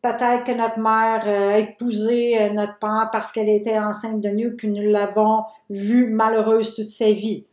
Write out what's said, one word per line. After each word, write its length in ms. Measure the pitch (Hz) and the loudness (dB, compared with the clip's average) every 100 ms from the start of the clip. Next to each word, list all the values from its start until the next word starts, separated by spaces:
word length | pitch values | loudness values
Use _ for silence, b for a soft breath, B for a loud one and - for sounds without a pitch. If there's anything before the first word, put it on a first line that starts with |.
Peut-être 420 | 247 220 240 240 | -2 0 0 0
que 80 | 247 | 0
notre 260 | 233 226 220 | -2 -2 0
mère, 440 | 220 220 226 220 208 | 0 2 2 0 0
euh, 280 | 202 202 | 0 2
a 40 | 208 | 2
épousé, 800 | 214 - 240 208 220 240 240 226 | 0 -6 -4 -2 0 2 2 2
euh, 100 | 208 | 2
notre 280 | 208 208 - | 0 -4 -4
père 320 | 214 214 220 | -4 -2 -2
parce 200 | - - | -4 -4
qu'elle 160 | 226 214 | -2 0
était 300 | 208 220 214 | 0 2 -2
enceinte 420 | 208 214 226 214 | -2 -6 -6 -4
de 100 | 208 | -2
nous, 260 | 208 233 226 | -2 -4 -4
que 100 | 214 | -4
nous 240 | 202 208 | -2 2
l'avons 540 | 208 202 214 214 220 220 B _ | 2 2 2 2 2 -2 B _
vue 400 | 196 202 240 240 | -6 2 2 4
malheureuse 680 | 220 220 226 214 220 220 | 2 2 2 2 2 0
toute 140 | - 214 | -6 -10
sa 240 | - 220 | 0 2
vie. 320 | 208 220 202 - | 2 -2 -6 -10